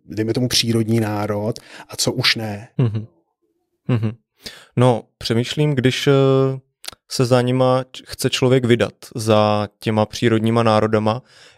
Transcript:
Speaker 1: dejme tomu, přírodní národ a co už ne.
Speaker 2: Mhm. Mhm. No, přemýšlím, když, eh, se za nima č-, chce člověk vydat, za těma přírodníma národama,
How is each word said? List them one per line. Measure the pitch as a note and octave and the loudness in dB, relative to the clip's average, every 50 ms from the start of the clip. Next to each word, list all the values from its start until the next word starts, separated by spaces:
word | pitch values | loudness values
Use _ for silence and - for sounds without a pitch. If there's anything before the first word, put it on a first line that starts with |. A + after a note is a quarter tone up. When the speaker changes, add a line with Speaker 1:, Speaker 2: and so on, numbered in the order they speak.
| _ | _
Speaker 1:
dejme | - - G#2 A2 A2+ A#2 | -10 -6 -4 -2 -2 0
tomu, | C3 B2+ | -2 -2
přírodní | A#2 - - A#2 A2+ A2+ A2+ A2 G#2+ A2+ A#2 | 0 0 -2 0 0 0 0 0 2 0 0
národ | A2 G#2 G#2+ G#2 G#2 G#2+ G#2+ G#2 G#2 A2+ - - - - - - - - | 0 -2 -4 -4 -4 -4 -4 -4 -4 -6 -6 -8 -12 -20 -20 -20 -20 -14
a | - | -6
co | - - B2+ | -4 -4 -4
už | - B2+ A#2 - - | -2 -2 0 -2 -2
ne. | A#2 A2 G#2+ G#2 G#2 B2 - _ | -2 -4 -8 -8 -10 -14 -8 _
Speaker 2:
Mhm. | - B2 A2 G#2 A2 A2 - _ _ _ _ _ _ _ _ _ _ _ _ _ _ _ | 0 0 0 0 -4 -10 -12 _ _ _ _ _ _ _ _ _ _ _ _ _ _ _
Mhm. | - B2+ A2 A2 G#2+ - - _ _ _ _ - - - - - _ - | -4 -2 -2 -2 -4 -6 -8 _ _ _ _ -20 -18 -18 -20 -16 _ -2
No, | B2 B2 B2+ A#2 G#2+ - _ _ | 2 2 2 2 0 -4 _ _
přemýšlím, | - - - A2+ A#2 B2 - - D3+ D3+ D3+ C#3+ | -10 -4 -2 -2 -2 -2 -2 -2 -2 0 0 0
když, | B2+ A#2 C3 - - - | 0 0 0 0 0 0
eh, | C#3+ C#3 C3+ C3+ C3+ C3+ C3+ C3+ C3+ C3+ C3+ - _ _ _ - - - _ _ - | 2 2 4 4 4 2 2 2 0 -2 -6 -10 _ _ _ -20 -20 -20 _ _ -8
se | - - B2+ | -2 -2 0
za | A#2 B2+ B2 | 2 2 2
nima | B2 B2 B2+ B2+ C3 C3 B2+ C3 C3 _ | 2 2 2 2 2 2 2 0 -2 _
č-, | - - - | -12 -20 -18
chce | - - - - B2+ | -16 -10 -4 -4 -2
člověk | - - C3+ B2 B2+ C3+ B2 | -2 0 2 2 2 2 4
vydat, | A2+ A#2+ A#2 G2+ - - _ - - - | 2 2 2 2 -2 -4 _ -20 -14 -10
za | A#2 G#2+ A2+ G#2+ G#2+ G#2+ G#2+ G#2+ G#2 G#2 G2+ _ - | -6 0 2 4 4 4 4 2 0 -2 -4 _ -8
těma | - A2+ A2 G#2+ G#2+ | -4 -2 0 0 0
přírodníma | - - - B2 A#2 A2+ A2 A2 A2+ A#2 A#2 A#2 | 0 -2 -2 0 2 2 2 0 2 2 2 2
národama, | A2+ G#2+ G#2+ G#2+ A2 A2 G#2+ G#2+ A2 A2+ B2+ - _ _ - - - _ | 4 2 2 2 2 0 0 0 0 -2 -4 -8 _ _ -20 -20 -20 _